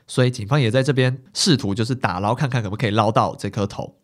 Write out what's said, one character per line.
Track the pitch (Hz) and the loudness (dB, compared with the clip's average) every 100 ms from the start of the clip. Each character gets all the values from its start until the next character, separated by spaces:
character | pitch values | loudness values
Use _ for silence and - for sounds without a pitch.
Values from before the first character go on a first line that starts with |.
| - | -6
所 | - | 0
以 | 123 | 0
警 | 123 101 | 0 -2
方 | 147 | 0
也 | 120 | 2
在 | 127 | 2
这 | 131 | 2
边 | 131 127 131 - | 2 0 -2 -8
试 | - - 143 | -2 2 2
图 | 101 | 2
就 | 98 | -2
是 | 113 | -2
打 | 123 107 87 | -2 -2 0
捞 | 101 | -2
看 | 123 143 | 0 -2
看 | 127 | -2
可 | 104 | -4
不 | 104 | -2
可 | 117 | 0
以 | |
捞 | 107 107 | 2 2
到 | 117 101 | 2 0
这 | - 101 | -2 -6
颗 | 104 101 | -4 -4
头 | - - - | -4 -14 -16